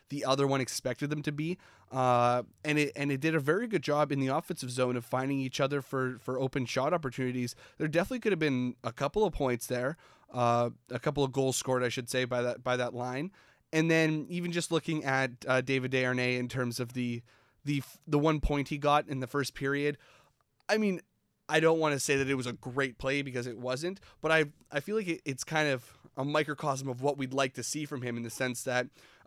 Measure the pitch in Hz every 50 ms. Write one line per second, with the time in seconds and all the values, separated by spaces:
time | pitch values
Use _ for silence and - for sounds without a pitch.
0 | _ - 143 143 - 131 135 139 139 135 139 135 127 - - - - 127 120 -
1 | 147 143 151 151 135 156 147 143 156 165 185 - - - - - - - 127 131
2 | 127 127 123 120 120 120 123 123 - - - - - 151 151 151 147 139 - -
3 | 143 143 139 135 147 160 160 156 135 147 165 208 247 226 208 156 - 147 147 147
4 | 151 139 143 139 135 131 135 160 - - 170 - 135 123 123 135 127 123 123 120
5 | 113 - 131 131 131 139 139 139 131 127 - - 139 135 143 139 127 - 135 131
6 | 127 127 127 113 - 131 131 127 139 127 - 143 123 - - 131 135 151 180 170
7 | 151 131 - 135 127 123 123 127 123 117 - - - - - - 160 156 143 170
8 | 196 - 262 240 - 220 190 160 156 147 131 123 127 123 - - - 120 - -
9 | 139 139 - - 110 - - - 143 127 123 120 - - 127 123 123 139 165 -
10 | - - - _ _ - - 123 120 120 117 120 120 120 120 - _ - 123 120
11 | - 151 139 143 139 131 123 135 135 135 123 - - 131 131 127 123 120 - 131
12 | 120 - - 127 127 120 127 123 123 123 117 - - 127 127 123 123 120 120 120
13 | 123 127 127 135 160 190 - - - _ _ _ _ _ - 160 165 165 160 160
14 | 160 156 156 156 - - 175 175 175 175 170 175 - - 170 156 - - 160 151
15 | - 135 135 135 131 123 123 - - 135 127 131 127 135 135 131 127 131 131 127
16 | 127 127 127 123 123 123 127 123 123 120 120 135 123 120 120 - 123 117 127 127
17 | 123 120 120 120 - _ _ _ _ _ _ _ - 143 147 139 - - - -
18 | _ 160 151 147 147 160 156 147 - - 147 143 135 - 151 139 143 143 147 151
19 | - - 139 131 131 117 - 143 131 - - - 135 139 143 143 143 147 143 -
20 | - - - - _ _ _ _ _ _ _ _ _ - 208 214 214 196 185 165
21 | - _ _ _ _ _ _ _ _ - 156 160 160 160 165 160 156 151 143 135
22 | - - 139 139 135 135 139 131 120 123 117 - - 131 120 139 139 131 113 -
23 | - 135 143 143 139 135 123 123 120 127 113 110 123 123 127 135 165 180 196 -
24 | - - - _ - 156 160 160 151 147 - _ _ _ 143 147 - 196 214 226
25 | 196 175 165 - - 143 131 - - - 160 156 151 147 135 120 - - - -
26 | - - _ 131 135 143 151 156 151 151 143 - 156 147 139 131 135 135 123 123
27 | 135 147 139 143 135 127 131 139 135 131 - 127 117 - - 156 147 139 147 131
28 | 127 123 117 117 117 113 - - 131 127 120 - - 131 123 123 123 - - -
29 | - - - _ _